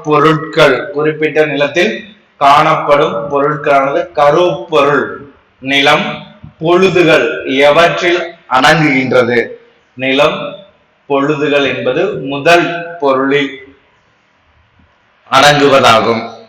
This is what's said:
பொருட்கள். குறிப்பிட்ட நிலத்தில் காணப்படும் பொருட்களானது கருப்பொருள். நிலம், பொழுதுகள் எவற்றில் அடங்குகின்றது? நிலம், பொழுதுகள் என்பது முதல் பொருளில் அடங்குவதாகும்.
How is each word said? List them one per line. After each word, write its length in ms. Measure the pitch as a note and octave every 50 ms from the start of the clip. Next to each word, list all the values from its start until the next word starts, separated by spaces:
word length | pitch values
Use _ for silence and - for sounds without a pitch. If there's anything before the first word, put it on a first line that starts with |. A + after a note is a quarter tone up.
| -
பொருட்கள். 880 | D3+ D3+ D3 D3 D#3 D#3 D3+ D3+ - - D#3+ D3+ C#3+ C3 B2 - -
குறிப்பிட்ட 540 | C#3+ C#3+ D3+ D#3 D#3 D3+ D#3 D#3 C#3 D#3 D3+
நிலத்தில் 460 | D3+ C#3 C#3 D3 C3+ - E3+ G3 A3 G#3+ - - - - _ _ _ _
காணப்படும் 800 | - C#3+ C#3 C#3 D3+ D#3 - D3+ D3 - C#3+ D3 C#3+ D#3 D3 - - - -
பொருட்களானது 720 | C#3+ C#3+ C#3+ D3+ D3+ D3 - D3+ C#3 C3+ C3+ C#3 C#3+ F3 F3 -
கருப்பொருள். 920 | - D3+ D3 C#3+ D3+ F3 F3+ F3 D#3 - - - D3+ D3 C#3 C#3+ C#3 C3 - - - - - - _ _ _ _ _ _
நிலம், 460 | C3 C3+ C#3 C#3+ C#3 D3 D3+ G3 G#3 A3 A3 - - - - _ - - - _
பொழுதுகள் 680 | D#3+ E3 F3 F3+ F#3+ F#3+ E3 F3+ D#3+ D#3+ D#3+ D3 B2 A2+ - - -
எவற்றில் 760 | C#3 C3+ C3+ C#3+ D3 D3 D#3+ E3+ E3 - - F3+ F3 F3 F3 E3+ - - - _ -
அடங்குகின்றது? 880 | B2 B2+ C#3 D3 D#3 D#3+ D3+ C#3+ C3 C3 B2+ A#2+ B2 B2+ A#2+ A#2 A#2+ A#2 A2+ - - - - _ _ _ _ _ _
நிலம், 420 | B2+ C3 C3+ C3 C#3+ D3+ D#3 - - - - - - - _ _ _ _ _ _ _ _ -
பொழுதுகள் 560 | C#3+ C#3 C#3 D3+ D3+ C#3+ D3+ C#3+ C#3+ C#3+ C3+
என்பது 360 | C3 B2 B2+ B2 B2+ B2+ D#3+ F#3+ G3+ G3+ - C#3+ C#3
முதல் 360 | C#3 C#3+ C#3 E3 F3 F3 D#3 - - - - - -
பொருளில் 540 | - C#3+ C3+ C3 C3 C3+ C3+ C#3 D3 C#3 C3+ C3+ - - - - _ _ _ _ _ _ _ _ _ _ _ _ _ _ _ _ _ _ _ _ _ _ _ _ _ _ _ _ _ _ -
அடங்குவதாகும். 920 | B2+ C#3 C#3+ D3 D3 C#3+ C#3 C3 C3+ C3+ B2 A#2+ A2+ A2 G#2 A#2 A#2 A2+ - - - - -